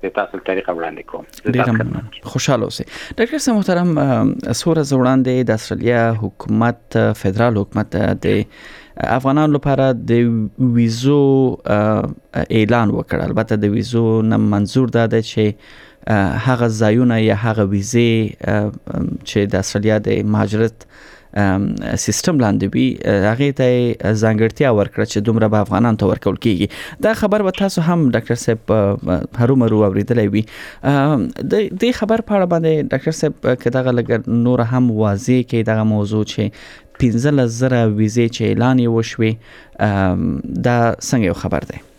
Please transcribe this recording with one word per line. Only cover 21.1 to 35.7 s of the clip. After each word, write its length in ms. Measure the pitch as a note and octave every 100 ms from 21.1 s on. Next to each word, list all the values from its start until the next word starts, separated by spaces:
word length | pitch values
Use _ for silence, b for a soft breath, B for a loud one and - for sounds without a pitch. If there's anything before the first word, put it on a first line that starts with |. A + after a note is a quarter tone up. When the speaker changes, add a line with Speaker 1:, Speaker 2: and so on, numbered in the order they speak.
| B B
Speaker 2:
ام، 420 | G#2 G2+ F#2+ G2+ G#2+ - B2
سیستم 440 | - G#2 - D#3
لاندې 300 | A2+ G2+ G2
وي، 140 | A#2 C3 - -
ا، 280 | G2+ G2
هغې 180 | A2+ C#3+ C3+
ته 60 |
یې 500 | B2+ B2 A#2+ A2+ G2 G#2+
ځانګړتیا 480 | A2 G#2+ A2+ - C#3+
ورکړه 360 | G#2+ G2 - G#2+
چې 120 | A2
دومره 300 | G#2 A2+ A2
به 100 | G#2+
افغانانو 400 | G2+ F#2+ A#2 A2
ته 80 | G2
ورکول 300 | G#2+ - F#2
کیږي. 320 | A#2+ F#2 G2+ B B B
دا 100 | G#3+
خبر 280 | A3 G#3+ G#3+
به 100 | F#3+
تاسو 300 | F3+ G3 F#3
هم 300 | D#3+ E3+ C#3+
ډاکټر 220 | A#2 -
صاحب، 380 | A#2+ - A2 -
ا، 80 | G#2+ G2+ G2+ - F2+ - -
هرومرو 480 | A#2+ C3+ A#2 G#2+
اوریدلی 440 | G#2 G2+ G2+ A#2+ G#2
وي. 160 | G#2 A2 B B B
ام، 440 | - C#3+ C#3 C#3+ E2
د 400 | - - G3+ G#3
دې 240 | F3+ A#3
خبر 300 | B3+ G#3 A3+
په 120 | A3+ G3+
اړه 80 | F3+
باندې 440 | E3+ D#3+ D#3 -
ډاکټر 220 | C3+ E3
صاحب، 220 | D#3+ D#3 - B2+ B2+
که 60 | B2
دغه 220 | C3 B2+
لږ 380 | A#2+ A#2+ A#2 A2+
نور 320 | A#2 A#2+ B2+
هم 300 | A#2 B2+ B2
واضح 500 | G#2+ G#2+ G2+ A2 B2+
کړئ 220 | A#2+ A#2
دغه 200 | A2